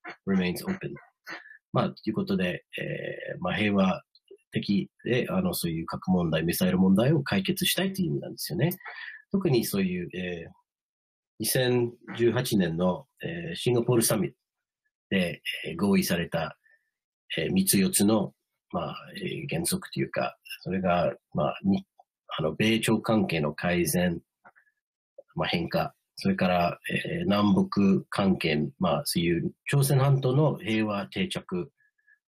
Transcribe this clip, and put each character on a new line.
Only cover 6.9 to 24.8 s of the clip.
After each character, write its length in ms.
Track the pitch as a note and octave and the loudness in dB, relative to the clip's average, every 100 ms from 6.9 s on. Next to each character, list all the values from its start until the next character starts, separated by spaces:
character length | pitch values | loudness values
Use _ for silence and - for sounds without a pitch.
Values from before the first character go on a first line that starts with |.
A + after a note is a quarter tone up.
| G2 | 6
題 180 | B2+ | 4
を 80 | D#3+ | 2
解 200 | - G2+ | 2 0
決 220 | - F#3 F3 | 0 0 0
し 100 | - | 0
た 80 | |
い 100 | F#3+ | 0
と 80 | F#3+ | 0
い 40 | E3 | -2
う 20 | |
意 40 | |
味 80 | C#3+ | -2
な 80 | - | -6
ん 20 | |
で 60 | - | -10
す 160 | - | -6
よ 40 | D3 | 0
ね。 140 | E3 F#3 - - - - - | 0 -2 -12 -16 -16 -18 -4
特 180 | G3 F3+ | 0 2
に 160 | A#2+ - | 2 2
そ 140 | G2 | 0
う 40 | |
い 200 | F#2+ F2+ | 0 -2
う、 60 | E2 | -6
え 320 | F2+ F2+ E2+ E2+ | -8 -8 -8 -12
ー、 40 | - _ _ _ _ _ _ _ - | -18 _ _ _ _ _ _ _ -8
二 60 | A2 | -2
千 480 | C3 B2 B2 A#2 - - G2 | 0 2 2 0 -6 -12 0
十 140 | A#2 | 2
八 260 | A#2 - G#2 | 2 0 0
年 200 | E2+ D#2+ | 2 2
の、 280 | F#2 F2+ - - | 0 0 -8 -12
え 300 | - E2+ E2 | -10 -8 -8
ー、 40 | F2 | -4
シ 160 | - | 0
ン 20 | A#2+ | 0
ガ 80 | |
ポ 100 | A#2 | 2
ー 40 | A#2 | 2
ル 40 | |
サ 160 | A2 G#2+ | 2 0
ミ 120 | - | -2
ッ 20 | |
ト 60 | - _ _ _ _ _ _ - | -6 _ _ _ _ _ _ -4
で、 320 | F#2+ F2 - - - D#2 | -2 -2 -4 -10 -10 -8
え 60 | |
ー、 60 | E2 | -2
合 200 | G2+ F#2+ | 2 2
意 60 | |
さ 140 | F2+ F2 | 2 -2
れ 100 | E2 | -2
た、 280 | E2 D2+ - _ _ _ _ _ _ - - | -2 -4 -8 _ _ _ _ _ _ -8 -4
え 60 | D#2+ | 0
ー、 60 | |
三 120 | F#2 G2 | 0 4
つ 120 | G2+ | 4
四 120 | F#2+ | 4
つ 140 | - G#2 | 4 4
の、 280 | A2 F#2+ _ _ _ _ | 2 0 _ _ _ _
ま 200 | F2+ - | -6 -6
あ、 60 | - - - | -10 -14 -10
え 280 | - - - | -8 -8 -6
ー、 20 | |
原 160 | - - | -4 -2
則 260 | - - | -4 -6
と 80 | - | -6
い 60 | - | -4
う 40 | |
か、 280 | - B1+ - - - | -2 -4 -6 -20 -14
そ 100 | F2 | -6
れ 100 | F#2 | -2
が、 320 | F#2 F2 D2+ - _ | 2 2 2 -2 _
ま 160 | F2+ C#2+ | -2 -2
あ、 100 | - | 0
に-、 220 | F#2+ F#2+ - _ _ _ - - | 0 0 -2 _ _ _ -12 -4
あ 40 | |
の、 120 | D#2+ | -4
米 260 | - A2 A2 | 0 2 2
朝 200 | A2+ A2 | 2 0
関 280 | - A2 F#2 | 2 0 2
係 140 | E2 | 0
の 120 | D2+ | -2
改 320 | - F2 F2 E2 | -2 0 0 2
善、 360 | F2+ F2 E2+ _ _ - _ _ _ | 2 2 0 _ _ -20 _ _ _